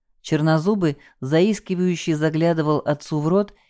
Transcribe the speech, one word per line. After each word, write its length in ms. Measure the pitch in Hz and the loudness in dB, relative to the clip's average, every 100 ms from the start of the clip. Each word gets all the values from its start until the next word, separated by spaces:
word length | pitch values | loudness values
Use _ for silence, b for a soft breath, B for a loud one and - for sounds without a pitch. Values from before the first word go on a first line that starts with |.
| _ _ | _ _
Чернозубый, 720 | - 156 160 160 175 214 165 143 b b | -4 0 2 2 2 0 0 -2 b b
заискивающий, 920 | 135 160 202 202 - 180 180 170 - | 0 2 2 0 -4 -2 -2 -2 -2
заглядывал 640 | 151 156 156 170 165 151 151 | 0 0 0 0 0 0 0
отцу 420 | - 147 - 156 | -2 -4 -4 -4
в 80 | 151 | 0
рот 260 | 190 202 - _ | 0 -2 -8 _